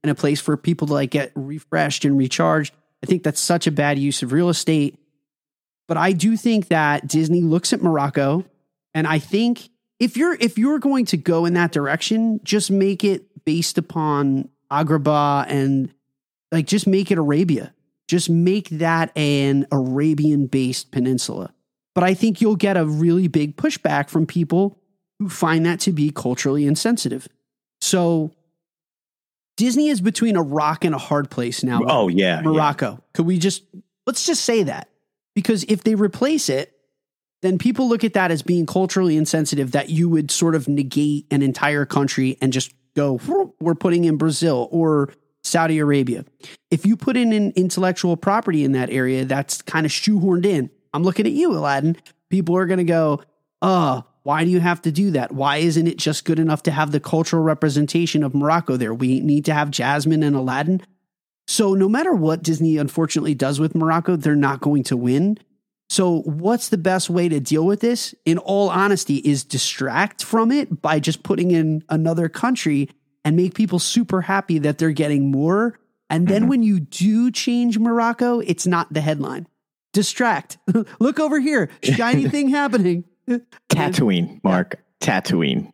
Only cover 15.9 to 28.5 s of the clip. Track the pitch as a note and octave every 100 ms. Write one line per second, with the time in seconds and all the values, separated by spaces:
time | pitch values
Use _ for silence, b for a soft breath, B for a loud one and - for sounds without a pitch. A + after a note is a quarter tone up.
15.9 | _ _ _ _ _ - E3 D3+ G3+ G3
16.9 | F#3+ F#3+ F3+ D3 D3 F3+ C3 - _ _
17.9 | _ - F3 E3+ E3+ F3 G3+ - D#3 E3
18.9 | E3 D#3+ - D3 C#3+ C#3 C#3 C#3 C#3+ B2+
19.9 | C3 D#3 D3+ D3+ D3 C3+ C3+ B2+ B2+ -
20.9 | C#3 B2+ B2+ - - F2+ _ _ _ _
21.9 | - F3+ F#3+ A3+ F#3+ A3+ G#3 G#3 F#3 D#3
22.9 | D3+ E3+ E3+ F#3 D#3 D3 - D4+ - D#3
23.9 | D3 C#3+ E3 E3 F3 D#3+ E3+ G3 - _
24.9 | _ _ - G3+ - E3 D#3+ E3 E3+ -
25.9 | D#3+ D3+ D3 B2+ B2 C#3+ C#3 C#3+ D#3 A3+
26.9 | A#3 - A#2+ - _ _ _ _ - -
27.9 | F#3+ E3+ E3 D#3 _ _